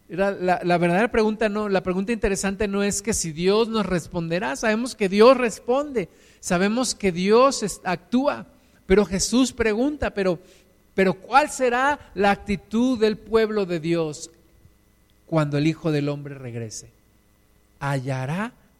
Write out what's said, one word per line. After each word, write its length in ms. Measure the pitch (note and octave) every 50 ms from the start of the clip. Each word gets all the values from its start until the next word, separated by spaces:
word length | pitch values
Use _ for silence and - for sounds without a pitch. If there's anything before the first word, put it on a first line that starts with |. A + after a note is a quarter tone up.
| _ _
La, 220 | E3+ E3 G3 G3+
la, 300 | G3 - F3+ F#3 F3+ -
la 160 | - F3 F3 E3+
verdadera 320 | F3 F3 E3+ F#3+ A#3 A#3
pregunta 380 | - A3+ A3 G#3+ A3 G#3+ A3+ G#3+
no, 200 | G3+ G#3+ G#3+ G#3
la 140 | G3 F#3
pregunta 300 | F#3+ F#3+ F3 F#3+ G3+ G#3+
interesante 560 | A#3+ G#3 A#3 G#3 G3 F#3+ - G3 G3 F#3+ G#3+ G3+
no 160 | G3 G3+ G3+
es 180 | G3+ G3 -
que 100 | - A#3
si 200 | G3+ - - E3
Dios 360 | D3+ D#3 F3 F#3 G3+ A3 A#3 A3
nos 180 | A3+ A3 G3
responderá. 680 | F3+ F#3 E3 - - - F3 E3 E3 E3 F3+ A3+ B3+ C#4
Sabemos 400 | - B3 A3 G#3+ A3+ A#3+ B3 -
que 140 | - G#3 F#3
Dios 280 | F#3+ G#3 A3 B3 C4+
responde, 720 | B3 B3+ A3+ - - - A#3 B3 C#4 D4+ D4+ C4+ A3+ E3+ - _ _ - _ _ _
sabemos 560 | - - F#3 F3 F#3+ G3+ A3 B3 B3+ - -
que 160 | - G#3 F#3+
Dios 540 | E3 - F#3 G3 G#3+ A#3+ C4 C#4 - - A3
es, 160 | F#3 - -
actúa, 640 | - F#3 F3 E3+ - _ - B3+ C#4 D4 A#3 A3+ F#3+ - _ _ _ _ _ _ _
pero 180 | - F#3+ G#3 G3+
Jesús 480 | - G3 F3+ - - A#3 B3 C4 A#3+
pregunta, 640 | - - A3+ A3 G#3 A3 B3+ D4 D4+ C#4+ B3+ G#3 -
pero, 240 | G#3 F#3+ F#3 E3+ D#3+ - - - - _ _ _ _ _ _ _
pero 200 | F#3+ F#3+ F#3+ F3+
¿cuál 360 | - - - A3+ C4+ D4+ -
será 640 | - - B3+ B3 A#3 B3 C4+ C#4+ D4 - - - -
la 160 | F3+ G3+ G3+
actitud 680 | G3+ G3 - G#3 G3+ E3 - - - A3+ B3 C4 C4 G#3
del 160 | A3 G#3+ G#3+
pueblo 500 | - - G3+ A3 A3 A3 G#3+ G#3+ G#3 G3
de 140 | F3 F3+ E3
Dios 500 | D3+ E3+ E3+ E3+ D#3+ D#3 C#3+ - - - _ _ _ _ _ _ _ - _ _ _ _ _ _ _ _ _ _ _
cuando 320 | - E3 D#3 D3+ D3 C#3+ C#3+
el 80 | D3
Hijo 240 | D#3+ D#3 - - D#3+
del 180 | D3+ D3 D3 D3
Hombre 280 | C#3+ C#3+ C#3+ C#3 C#3
regrese? 500 | C3+ C3 A#2+ A#2 A#2+ A#2 A2 - - - A#2+ _ _ _ _ _ _ _ _ _ _ _ _ _ _ _ _ _ _
¿Hallará 720 | C#3+ C#3 C#3+ C3+ B2 C#3 C3 C3 C3 C3+ D#3+ F#3 G#3+ B3 - _ _ _ _